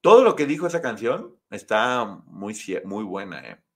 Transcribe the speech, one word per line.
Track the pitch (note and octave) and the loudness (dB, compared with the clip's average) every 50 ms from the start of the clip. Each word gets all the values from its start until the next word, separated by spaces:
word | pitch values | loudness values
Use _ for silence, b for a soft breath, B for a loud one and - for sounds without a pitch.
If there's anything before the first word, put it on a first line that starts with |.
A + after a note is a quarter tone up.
Todo | - E3 G#3+ B3 | 8 10 8 8
lo | C4 A3 - | 8 6 2
que | C#3+ D3+ | 2 -2
dijo | C3+ D3+ D#3 F3 E3+ | -2 -2 -4 -4 -4
esa | E3+ E3+ | -4 -4
canción | C3+ B2+ A2+ G#2+ A2 A#2 C3+ F3+ A3 - - _ _ _ | -6 -6 -8 -4 -4 -4 -4 -4 -6 -16 -20 _ _ _
está | - G#2 - - A2 G#2+ A2+ B2 B2+ B2 A#2 G#2 G2 - - | -16 -16 -6 -2 0 0 0 0 0 -2 -4 -6 -8 -18 -20
muy | - - - G2+ G#2 G#2+ | -20 -16 -12 -12 -12 -10
cie-, | - - - F#2+ - - | -12 -10 -8 -8 -8 -6
muy | F#2+ G2 G#2+ | -8 -8 -8
buena, | G#2+ G2 F2+ G2 G2 F#2+ E2 C#2 | -8 -8 -8 -10 -10 -12 -14 -14
¿eh? | A#1 A1+ G1+ _ _ _ _ | -14 -16 -20 _ _ _ _